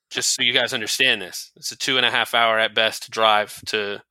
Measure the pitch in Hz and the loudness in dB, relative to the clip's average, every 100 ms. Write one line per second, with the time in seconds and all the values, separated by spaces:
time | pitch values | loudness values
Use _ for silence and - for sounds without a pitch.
0 | - - - - 123 127 117 127 107 - | -10 -4 -2 0 2 2 0 -4 -4 0
1 | 131 113 90 - - - - 104 - 131 | 2 2 -4 -12 -14 -12 -12 -6 -2 0
2 | 120 120 113 120 117 110 110 107 110 - | 2 2 0 2 2 2 0 0 0 -2
3 | - 113 110 104 104 - 107 110 101 101 | -8 2 4 4 0 -8 -6 -4 -4 -8
4 | - | -14